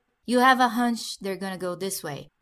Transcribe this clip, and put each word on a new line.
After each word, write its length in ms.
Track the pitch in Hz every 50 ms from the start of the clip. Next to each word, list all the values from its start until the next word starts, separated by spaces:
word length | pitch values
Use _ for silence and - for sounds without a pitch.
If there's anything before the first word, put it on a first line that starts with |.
| _ _ _ _ -
You 140 | - 240 247
have 220 | 247 262 262 247
a 80 | 254 240
hunch 500 | 220 240 240 240 233 220 - - - -
they're 160 | 190 196 190
gonna 220 | 185 196 190 190
go 180 | 180 185 180 180
this 260 | 170 185 196 190 -
way. 280 | - - 143 - - - _ _